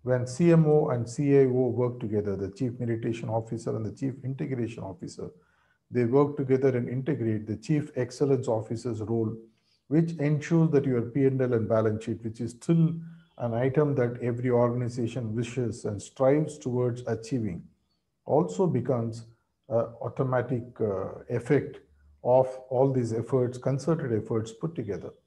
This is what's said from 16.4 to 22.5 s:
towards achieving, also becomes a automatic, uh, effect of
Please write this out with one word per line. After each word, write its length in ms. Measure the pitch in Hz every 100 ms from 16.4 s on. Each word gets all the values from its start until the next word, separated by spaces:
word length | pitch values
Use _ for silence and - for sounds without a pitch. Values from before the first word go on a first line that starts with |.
| 156 -
towards 440 | 131 123 123 120 -
achieving, 560 | 113 - 131 107 82 - _ _ _ _ _
also 420 | - 135 180 - 180
becomes 600 | 127 120 123 117 113 - _ _ _ _
a 180 | 113 113 -
automatic, 640 | 120 - 131 127 117 123 - -
uh, 420 | 110 95 87 - -
effect 520 | 120 - 143 - - _ _ _ _
of 220 | 120 127 127